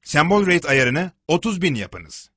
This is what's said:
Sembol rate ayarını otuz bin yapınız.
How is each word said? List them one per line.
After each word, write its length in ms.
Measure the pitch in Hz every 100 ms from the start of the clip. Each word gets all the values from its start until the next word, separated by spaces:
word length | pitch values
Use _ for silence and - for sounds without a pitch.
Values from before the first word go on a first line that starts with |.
Sembol 440 | - 151 165 202 190
rate 220 | 175 151
ayarını 420 | 135 127 139 180 _ -
otuz 340 | 175 226 190
bin 140 | 180
yapınız. 560 | 123 92 92 76 - -